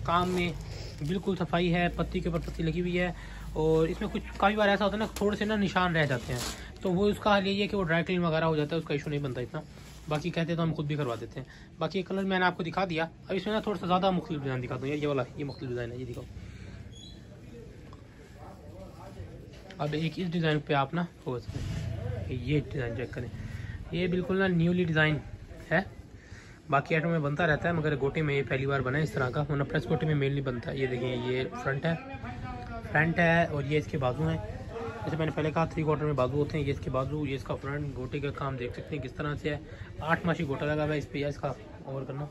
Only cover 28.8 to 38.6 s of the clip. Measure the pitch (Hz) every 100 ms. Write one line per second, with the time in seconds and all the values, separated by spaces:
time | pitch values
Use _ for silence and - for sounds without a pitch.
28.8 | 127 139 156 143 127 143 143 143 143 160
29.8 | - 160 156 147 139 139 135 123 123 139
30.8 | 131 123 127 123 123 127 - - 139 139
31.8 | 160 165 - - 240 247 254 247 - 233
32.8 | 220 208 165 165 170 165 170 147 135 151
33.8 | 147 156 127 127 160 160 - - - -
34.8 | - - 170 156 156 151 151 147 160 -
35.8 | 156 147 151 143 127 143 143 160 139 135
36.8 | - 131 135 151 143 135 - 139 139 147
37.8 | 147 127 127 147 139 135 139 131